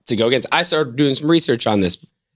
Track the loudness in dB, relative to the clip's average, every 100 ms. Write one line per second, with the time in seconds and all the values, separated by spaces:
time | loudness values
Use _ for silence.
0 | -6 0 2 0 0 -2 0 -2 -2 -2
1 | 0 0 0 2 2 0 0 0 0 -2
2 | -8 _ _